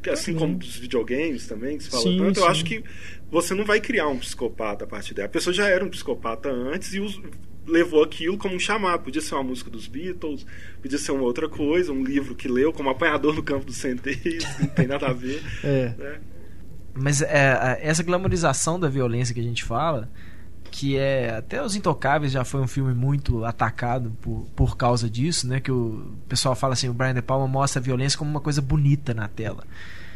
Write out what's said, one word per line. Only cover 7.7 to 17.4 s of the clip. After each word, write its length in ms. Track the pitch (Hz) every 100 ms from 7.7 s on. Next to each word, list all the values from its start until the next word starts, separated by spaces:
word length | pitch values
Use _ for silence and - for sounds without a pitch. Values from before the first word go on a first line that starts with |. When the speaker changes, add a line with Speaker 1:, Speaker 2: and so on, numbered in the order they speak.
| 165 165 151
Speaker 1:
aquilo 340 | 156 - 165 202
como 200 | 196 180
um 20 |
chamado. 420 | 196 214 190 170
Podia 180 | - 139
ser 140 | 151 151
uma 80 |
música 260 | 131 123 -
dos 160 | 113 104
Beatles, 580 | 127 180 170 165 139 - - - -
podia 160 | 135 139
ser 140 | 147
uma 100 | 139
outra 260 | 123 120 151
coisa, 440 | 131 147 170 180
um 100 | 135
livro 320 | 131 139 135
que 140 | 123 135
leu, 240 | 123 151
como 180 | 156 135
Apanhador 420 | 131 170 151 143
no 120 | 156
Campo 200 | 156 139
dos 120 | 135 127
Centeios, 680 | 143 123 135 131 175 165
que 180 | - -
não 60 | -
tem 180 | - 131
nada 180 | 139 139
a 60 |
ver, 280 | 123 127 147 151
Speaker 2:
<laughs> 120 | -
É. 320 | 143 135 123 117
Speaker 1:
né? 220 | 139 151 - - - - - - -
Speaker 3:
Mas, 280 | - 139 143
é, 300 | 156 151